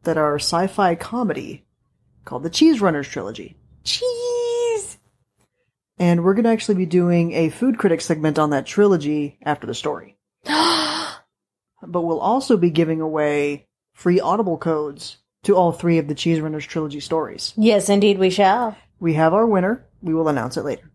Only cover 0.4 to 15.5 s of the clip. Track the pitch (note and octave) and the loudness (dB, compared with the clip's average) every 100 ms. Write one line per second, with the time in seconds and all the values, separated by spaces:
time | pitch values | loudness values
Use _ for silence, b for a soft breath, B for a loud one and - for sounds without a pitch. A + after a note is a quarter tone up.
0.4 | - E3+ F#3+ - F#3+ E3+ - A#3 A#3 - | -2 -2 -2 2 0 0 -4 -4 -2 -4
1.4 | - - _ _ _ _ _ _ - B2+ | -8 -16 _ _ _ _ _ _ -14 -8
2.4 | D#3 - D#4+ C#4 G3+ D3+ C3+ - G2 A2+ | -6 4 4 6 2 0 -4 -8 -10 -12
3.4 | - - _ _ - - B4 A#4+ A#4+ A#4+ | -16 -20 _ _ -8 -4 -4 -4 -4 -4
4.4 | A#4+ A#4+ A#4+ A4 G4+ - _ _ _ _ | -4 -2 -2 -4 -6 -18 _ _ _ _
5.4 | _ _ _ _ _ _ F3+ E3+ F3 G3 | _ _ _ _ _ _ 2 4 4 2
6.4 | A#3 A3+ - G3 F3+ F3+ F3 F3 E3+ E3 | 2 0 0 0 2 2 4 2 2 0
7.4 | E3 - B3+ A3+ G3+ E3 - D#3 D#3 D3+ | -2 0 -2 0 0 0 -2 -2 0 0
8.4 | D3+ C#3+ C3+ - G#3 F#3 D3 D3+ C#3+ - | 0 0 -2 2 4 4 0 -2 -4 -8
9.4 | - D3 A2+ A#2 D3+ C#3+ - _ _ _ | -6 -6 -6 -8 -6 -8 -12 _ _ _
10.4 | - D4+ E4 E4 D#4 D4+ B B _ _ | -4 0 0 0 -4 -6 B B _ _
11.4 | _ _ _ _ F3 E3+ E3+ D#3+ - B3+ | _ _ _ _ -8 -4 -2 -2 0 0
12.4 | C4+ A3 F3 D#3+ E3 D#3+ D#3 D#3 D3 D3 | 2 2 2 2 0 0 -4 -2 0 0
13.4 | D3 C#3+ _ _ _ _ F3+ F3+ - G3 | -2 -6 _ _ _ _ 0 2 2 0
14.4 | G3 D#3+ E3+ D#3 D3+ C#3 - - _ _ | 0 -2 -2 -2 -2 -8 -18 -18 _ _
15.4 | - | 2